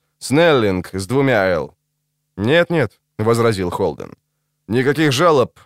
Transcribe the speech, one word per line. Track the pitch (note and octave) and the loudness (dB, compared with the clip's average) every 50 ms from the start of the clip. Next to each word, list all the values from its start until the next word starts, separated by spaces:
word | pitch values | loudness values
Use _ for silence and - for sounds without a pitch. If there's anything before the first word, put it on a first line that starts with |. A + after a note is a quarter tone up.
| _ _ _ _ | _ _ _ _
Снеллинг | - - B2+ D3+ E3+ E3+ D3+ B2+ A2 G2+ F#2 F2+ E2+ - - | -8 -2 0 2 4 4 4 2 2 0 0 -2 -4 -6 -8
с | F#2+ G2 | -10 -6
двумя | F2+ A#2+ C#3 C#3 C3+ B2 G#2 F#2+ F#2+ | -4 -2 0 0 2 2 2 2 0
«Л». | F2+ D#2 C#2 - - _ _ _ _ _ _ _ _ _ _ _ _ | 0 -2 -4 -8 -14 _ _ _ _ _ _ _ _ _ _ _ _
«Нет-нет», | - G2 A#2 D3+ E3+ E3+ - E3+ D#3+ B2+ G2+ - _ _ _ _ - | -6 -2 0 2 2 2 2 0 -2 -2 -2 -4 _ _ _ _ -4
возразил | A2 A2+ A#2 A#2 A#2 A#2 A2 F#2+ F#2 F2 | 0 0 2 2 2 0 0 -2 -4 -6
Холден. | - - G2 E2+ C#2+ - G1+ G1+ - - _ _ _ _ _ _ _ _ _ - | -4 -2 -4 -4 -4 -6 -12 -16 -18 -20 _ _ _ _ _ _ _ _ _ -4
«Никаких | G#2 B2+ B2+ C#3 C#3+ D3 D#3+ D3 B2 | -4 0 0 0 0 0 0 0 2
жалоб. | B2+ F3 E3+ D#3 C3+ A2+ - - _ _ | 2 2 2 4 2 2 0 -4 _ _